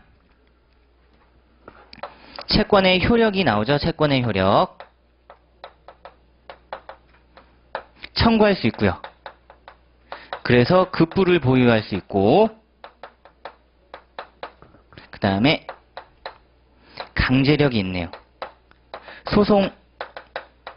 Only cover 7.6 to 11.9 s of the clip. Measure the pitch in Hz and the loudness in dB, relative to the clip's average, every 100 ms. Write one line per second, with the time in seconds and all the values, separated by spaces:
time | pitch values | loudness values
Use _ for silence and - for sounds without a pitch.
7.6 | _ - - _ - - 233 226 208 190 | _ -16 -16 _ -12 0 2 4 2 2
8.6 | 113 - 101 - - _ - - _ - | -2 0 -2 -2 -12 _ -20 -20 _ -20
9.6 | - - _ _ - - - - - 123 | -20 -20 _ _ -20 -18 -16 -10 0 2
10.6 | 123 185 180 - 165 185 180 175 127 131 | 4 2 0 0 -2 0 0 0 2 2
11.6 | 123 110 104 | 4 2 0